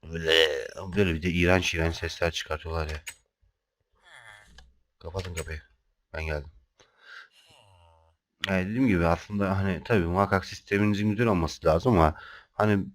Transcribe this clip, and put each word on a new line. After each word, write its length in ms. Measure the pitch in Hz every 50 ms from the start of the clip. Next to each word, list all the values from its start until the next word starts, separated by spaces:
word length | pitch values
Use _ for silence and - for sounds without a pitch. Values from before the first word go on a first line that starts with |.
| - 78 82
Böyle, 540 | 82 82 80 80 82 80 78 73 67 57 - - - 90 98 87
böyle 180 | 98 101 90 82
bir 80 | 80 78
de 80 | 92
iğrenç 440 | 82 87 87 87 92 92 87 - -
iğrenç 220 | 82 82 82 80
sesler 340 | - - 82 - - - 85
çıkartıyorlar 580 | - - - - 80 76 - 82 80 82 78 76
ya. 80 | 78 76 - - - _ _ _ _ _ _ _ _ _ _ _ _ _ _ _ _ _ _ 170 165 135 120 110 104 104 104 - - - - - _ _ _ _ _ _
Kapatın 360 | - 85 82 95 92 90 87
kapıyı. 280 | 82 78 - 80 76 - _ _ _ _ _ _ _ _ _ -
Ben 120 | 78 80
geldim. 240 | 80 76 76 71 73 - - _ _ _ _ - _ _ _ _ - - - - _ _ _ _ _ 143 139 113 101 95 90 85 85 82 80 80 82 _ _ _ _ _ _ - 98
Yani 200 | 95 92 92 95
dediğim 200 | 107 120 135 127
gibi 180 | 101 87 85
aslında 520 | 82 85 85 - - 104 101 101 95 92 95
hani 240 | 98 98 92 78 -
tabii 200 | - 120 104 85
muhakkak 400 | 82 87 92 101 95 98 95 92
sisteminizin 680 | - - - _ - 101 101 104 104 104 98 104 107
güzel 160 | 104 101 120
olması 400 | 117 104 90 82 78 - - -
lazım 260 | 82 78 85 87 127 120
ama 220 | 90 78 78 78 - - - - - - _ _
hani 320 | - 101 107 104 101 92 - -